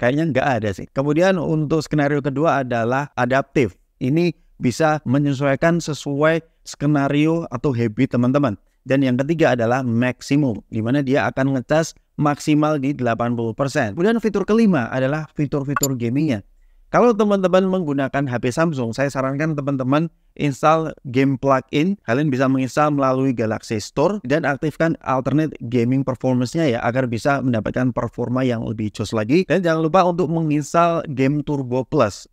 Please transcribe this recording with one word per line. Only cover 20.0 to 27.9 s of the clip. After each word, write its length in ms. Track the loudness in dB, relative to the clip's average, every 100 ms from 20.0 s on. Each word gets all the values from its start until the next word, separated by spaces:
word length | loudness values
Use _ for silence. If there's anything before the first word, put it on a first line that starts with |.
| 0 -6 _
install 560 | -4 -4 0 2 2 0 -8 -4
game 260 | 0 2 2
plugin. 560 | 2 0 0 0 0 -2
Kalian 240 | -2 0 0
bisa 180 | 0 2
menginstal 400 | 0 0 0 0
melalui 400 | 2 0 2 0
Galaxy 480 | 0 -2 -4 -4 -6
Store 400 | -4 0 0 0 -2
dan 160 | -2
aktifkan 560 | 0 -2 -4 0 -2 -2 -2
alternate 480 | -2 0 0 0 -4 -2
gaming 320 | 0 2 2
performance-nya 640 | 0 -2 0 0 0 0 0
ya, 120 | 0
agar 240 | 0 -2 -2
bisa 320 | -2 0 0 0
mendapatkan 480 | 0 -2 -2 -2